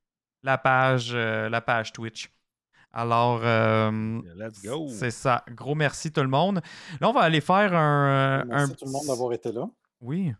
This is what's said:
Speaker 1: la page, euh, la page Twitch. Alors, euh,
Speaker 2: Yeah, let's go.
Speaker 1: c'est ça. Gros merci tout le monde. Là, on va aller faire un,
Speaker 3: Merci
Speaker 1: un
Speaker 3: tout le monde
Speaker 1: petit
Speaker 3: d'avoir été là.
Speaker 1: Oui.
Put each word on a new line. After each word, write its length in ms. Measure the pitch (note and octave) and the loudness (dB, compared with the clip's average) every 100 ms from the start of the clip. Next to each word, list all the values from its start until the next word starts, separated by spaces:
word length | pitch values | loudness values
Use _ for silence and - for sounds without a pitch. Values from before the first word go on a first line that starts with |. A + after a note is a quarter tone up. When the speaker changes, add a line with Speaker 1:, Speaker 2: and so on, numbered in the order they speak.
| _ _ _ _ | _ _ _ _
Speaker 1:
la 160 | C3 C3 | -2 2
page, 540 | C3+ C3 C3 B2+ A#2 | 4 4 4 2 0
euh, 360 | A#2+ A2+ A2 A2 | -2 -2 -2 -2
la 100 | A#2 | -2
page 300 | - A#2 A2 | 0 -2 -2
Twitch. 400 | - A2+ - - _ _ _ _ _ _ | -10 -12 -12 -16 _ _ _ _ _ _
Alors, 480 | - A#2 A#2 A#2+ A#2+ | -6 0 2 4 2
euh, 800 | A#2 A2+ A2 A2 A2 A2 A2 A2+ | 2 4 4 4 2 0 -4 -6
Speaker 2:
Yeah, 240 | F2 F2+ A2 | -10 -14 -14
let's 160 | G#2+ | -12
go. 240 | G2+ D3 D4 | -8 -8 -8
Speaker 1:
c'est 220 | G#3+ B2 | -6 -6
ça. 320 | - C#3 A#2+ - | -2 0 0 -2
Gros 260 | A#2 B2 D3+ | -10 -6 -2
merci 360 | C#3 - D#3+ | -2 -2 -4
tout 80 | D#3 | -2
le 60 | C3 | 0
monde. 320 | C3+ F#3 F#3+ - - - D3+ | 2 0 -2 -6 -14 -16 -2
Là, 80 | F#3+ | 0
on 40 | |
va 80 | C4 | 4
aller 200 | E3+ D#3+ | 4 2
faire 340 | - F#3 G#3 F3 | 4 4 4 4
un, 720 | D3+ C#3+ C#3 C3+ C3+ C3+ B2 | 4 4 4 4 2 0 -2
Speaker 3:
Merci 260 | C#3 C#3 | -2 -2
Speaker 1:
un 40 | C3 | -4
Speaker 3:
tout 100 | C3+ | -6
le 60 | |
monde 100 | C#3 | -4
Speaker 1:
petit 60 | D3 | -2
Speaker 3:
d'avoir 240 | A#2+ B2 | -2 -2
été 180 | A#2 A#2+ | -4 -4
là. 140 | A2 G3 - _ _ | -6 -8 -12 _ _
Speaker 1:
Oui. 320 | A#2+ E3+ F3+ | -8 -4 -4